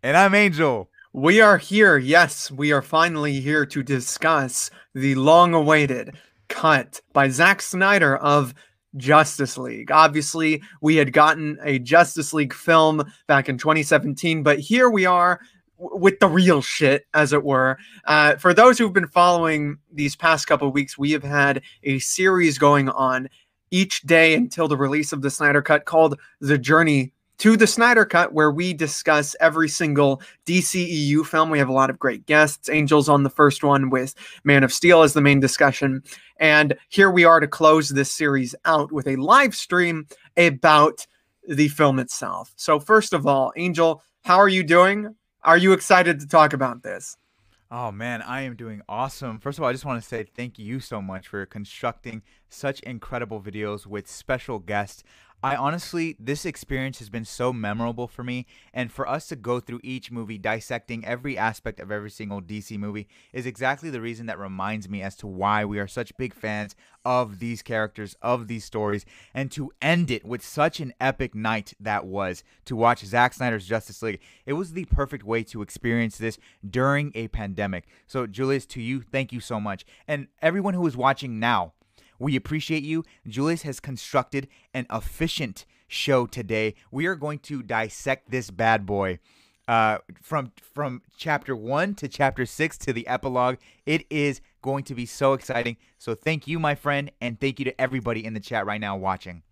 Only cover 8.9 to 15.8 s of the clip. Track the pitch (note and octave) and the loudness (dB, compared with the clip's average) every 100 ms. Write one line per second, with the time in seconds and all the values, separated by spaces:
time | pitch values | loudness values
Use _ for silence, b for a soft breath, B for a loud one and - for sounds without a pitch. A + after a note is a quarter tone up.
8.9 | C#3 B2+ D3+ D3+ - C3 - B2+ A2 A2+ | -10 4 4 4 -2 -6 -6 -12 -12 0
9.9 | D3 D#3+ D3+ D3 E3 D#3+ D3+ B B D3+ | 4 6 4 -4 -2 -2 -2 B B 2
10.9 | D#3 C#3 C3+ D3+ D#3+ D3+ D3+ D3 C3+ A#2+ | 2 4 4 4 4 -6 -8 -4 -4 4
11.9 | D#3+ F3 E3 C#3+ D#3 C#3 - - D#3+ D#3 | 4 4 0 -4 -4 -4 -4 2 4 6
12.9 | D#3 C#3+ B - C#3+ C3+ B2+ D#3 D#3 D3 | 2 -4 B 0 2 2 -4 0 0 2
13.9 | D3+ D3 C#3 E3+ D#3+ D3+ D3 C#3 A#3 B3+ | 0 0 -4 -2 0 2 0 0 2 4
14.9 | G#3+ F#3 F3+ F3+ F3 b b _ _ | 4 2 4 2 0 b b _ _